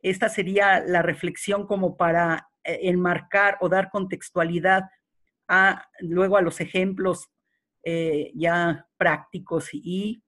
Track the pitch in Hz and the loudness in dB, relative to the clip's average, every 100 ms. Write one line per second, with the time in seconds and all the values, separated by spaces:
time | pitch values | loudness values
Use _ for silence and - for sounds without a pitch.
0 | - 185 220 - 180 196 202 185 - 180 | -2 -2 -2 -2 -2 2 4 4 2 0
1 | 170 - 175 175 - 202 202 196 185 180 | 0 -2 -6 -8 -4 -4 -2 -2 -2 0
2 | 170 165 170 160 - _ - 160 180 180 | 2 2 2 -2 -6 _ -8 -4 0 2
3 | 180 175 - 202 202 196 180 185 190 202 | 2 -2 0 2 2 2 0 0 0 -4
4 | 185 170 - 180 165 170 185 190 190 _ | -6 -8 -6 -2 -2 0 2 2 0 _
5 | _ _ _ _ - 185 190 185 - _ | _ _ _ _ 0 4 4 2 -10 _
6 | 175 170 190 196 170 - 180 185 190 190 | -4 0 4 4 2 -2 -4 -2 -2 0
7 | 190 170 - _ _ _ _ _ - 165 | -2 -2 -8 _ _ _ _ _ -6 -2
8 | 165 151 - 156 165 170 170 160 _ _ | 0 -2 -4 -2 0 2 0 -2 _ _
9 | 175 156 - 180 - 165 - 147 165 185 | 0 0 -6 -14 -6 -6 -6 -12 -6 -6
10 | 208 220 | -6 -8